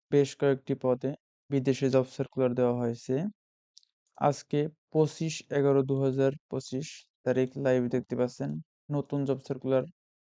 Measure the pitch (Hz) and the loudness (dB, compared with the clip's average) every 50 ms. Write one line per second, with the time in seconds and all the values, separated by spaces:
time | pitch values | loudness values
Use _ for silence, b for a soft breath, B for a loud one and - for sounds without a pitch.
0 | _ - 147 143 143 135 - - 147 139 135 131 - - 139 - - 127 127 127 | _ 0 2 2 2 2 0 0 0 0 0 0 -2 -6 -6 -2 0 0 0 0
1 | - 131 147 - _ _ _ _ _ - 143 135 131 139 131 123 139 135 127 131 | -2 -6 -6 -8 _ _ _ _ _ -4 -2 -2 2 0 0 2 2 2 4 2
2 | 127 127 - - 139 - - 131 131 127 120 123 123 123 120 123 120 117 117 117 | 2 2 -4 -8 -8 -6 -2 0 0 0 2 2 2 2 2 2 0 -2 -4 -4
3 | - - 127 139 180 208 - _ _ _ _ _ _ _ _ - _ _ _ _ | -4 -4 -4 -2 -2 -4 -8 _ _ _ _ _ _ _ _ -20 _ _ _ _
4 | _ _ _ - 143 147 143 - - - - 147 147 156 - _ _ _ - 156 | _ _ _ 0 0 0 0 0 -6 -4 -2 -2 -2 -2 -6 _ _ _ 0 0
5 | 156 147 - - 165 160 156 - - - - 143 139 139 139 139 135 135 139 135 | 0 0 0 -4 -6 -6 -6 -8 -8 -4 -2 2 2 4 4 4 2 2 0 0
6 | 135 135 131 135 135 135 139 156 _ - - 131 - - - 127 156 - - - | 0 0 0 2 0 0 0 -2 _ -8 -8 -8 -8 -6 -8 -8 -8 -8 -12 -18
7 | - _ _ _ - 127 127 131 131 127 - 139 139 135 127 127 123 120 123 127 | -20 _ _ _ -2 -2 0 2 0 -2 -2 -2 0 2 2 2 2 0 -2 -2
8 | 117 - 123 120 123 123 - - 139 143 147 156 160 _ _ _ _ - 147 143 | -4 -4 -2 -2 -2 -2 -2 -6 -8 -6 -6 -8 -10 _ _ _ _ -6 -4 -4
9 | 139 - - 143 139 135 135 131 - - 139 127 - 131 135 131 135 165 - _ | -4 -4 -4 -4 -2 -2 -2 -4 -4 -8 -8 -6 -2 0 0 0 0 -2 -10 _
10 | _ _ _ _ | _ _ _ _